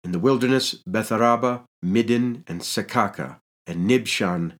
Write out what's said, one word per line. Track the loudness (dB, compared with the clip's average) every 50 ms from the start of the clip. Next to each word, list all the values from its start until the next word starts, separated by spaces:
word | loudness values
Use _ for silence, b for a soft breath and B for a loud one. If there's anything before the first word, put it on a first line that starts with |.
In | -6 -4
the | -4 2
wilderness, | 2 2 2 4 2 2 2 2 0 -2 -6 -8 _ -4
Betharaba, | -4 -4 -2 0 2 2 4 4 4 4 2 -2 -2 -4 -10 _ _ _
Middin, | -4 0 2 2 2 4 2 2 2 -2 -4 -8 -10 -10
and | -10 -8
Sekaka, | -8 -6 -4 -4 -6 -2 0 0 0 0 -4 -8 -10 -10 -12 _ _ _ _ _ _
and | -8 -4 -2 2 2
Nibshan | 2 2 2 -2 -2 -2 0 0 0 -2 -4 -6 -8 _